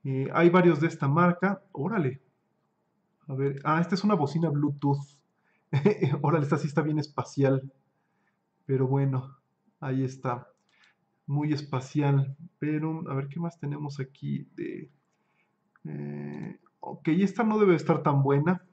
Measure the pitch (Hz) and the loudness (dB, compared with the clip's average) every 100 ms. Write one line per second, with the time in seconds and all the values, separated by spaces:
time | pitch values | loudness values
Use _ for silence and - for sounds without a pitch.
0 | 139 131 135 - 175 180 175 156 165 - | -4 -4 0 4 6 8 6 4 0 0
1 | 139 156 175 175 190 196 _ - 160 220 | 0 4 4 2 -2 -2 _ -8 -4 -2
2 | 135 135 _ _ _ _ _ _ _ _ | -2 -4 _ _ _ _ _ _ _ _
3 | _ _ - 135 139 139 151 160 175 190 | _ _ -10 -2 -2 -2 0 2 2 0
4 | 208 196 143 165 165 143 147 143 143 139 | 2 2 2 0 0 2 0 0 0 0
5 | - _ _ _ _ _ _ 139 143 139 | -4 _ _ _ _ _ _ 2 2 2
6 | 147 - 143 160 139 151 156 165 156 151 | 0 0 2 0 2 -2 0 -2 0 -2
7 | 143 - - - 135 135 139 _ _ _ | -4 -8 -6 2 2 2 -4 _ _ _
8 | _ _ _ _ _ _ - 131 131 139 | _ _ _ _ _ _ -4 0 2 2
9 | 135 131 131 - _ _ _ _ 139 131 | 2 -2 -6 -20 _ _ _ _ -4 -2
10 | 127 135 175 180 - _ _ _ _ _ | -2 -4 -6 -6 -10 _ _ _ _ _
11 | _ _ - 143 151 143 - 131 - 147 | _ _ -4 -2 0 -2 -2 -6 -4 0
12 | 143 139 131 - - _ 151 151 160 160 | 2 2 0 -6 -18 _ -4 -2 -2 -6
13 | 170 135 139 175 170 - 143 147 147 143 | -6 -6 -6 -6 -8 -6 -8 -6 -8 -8
14 | 135 _ 143 139 - - - - 143 _ | -12 _ -6 -6 -8 -12 -10 -10 -16 _
15 | _ _ _ _ _ _ _ _ 156 143 | _ _ _ _ _ _ _ _ -14 -10
16 | - 71 71 - - - _ _ - - | -10 -10 -12 -12 -14 -16 _ _ -14 -8
17 | - 165 196 220 220 214 202 160 - 156 | -2 0 0 0 0 2 4 4 2 0
18 | 160 139 135 139 160 185 _ | 2 2 4 2 2 -2 _